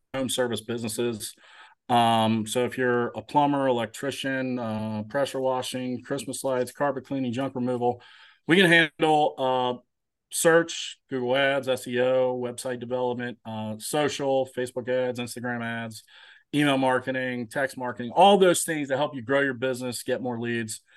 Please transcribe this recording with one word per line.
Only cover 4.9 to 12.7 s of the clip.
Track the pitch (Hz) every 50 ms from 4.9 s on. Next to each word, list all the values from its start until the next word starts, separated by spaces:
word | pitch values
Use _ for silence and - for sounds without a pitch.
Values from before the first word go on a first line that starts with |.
| 110 107 110
pressure | 110 - 143 139 - - 135
washing, | 131 131 131 127 127 - - 127 127 127 127 117 120
Christmas | - 139 139 123 120 123 - -
lights, | 135 131 123 127 117 -
carpet | - 147 143 135 131 123
cleaning, | - 139 135 131 123
junk | 113 127 139 131 127
removal, | 127 123 123 127 120 123 123 120 110 - - - - - - _ _ -
we | - 160
can | 190 196
handle, | 170 170 170 165 151 _ - 160 156 156 151 147 139 -
uh, | - 131 131 131 127 127 123 127 123 _ _ _ _ _ _ _ _ _ -
search, | - - - 170 160 165 165 165 - - - - - _ _ -
Google | 135 131 123 120 127
Ads, | 135 139 139 139 139 123 127
S | 127 123 -
E | 135 123 120
O, | 123 127 131 131 127 127 127
website | 127 123 120 120 - - 131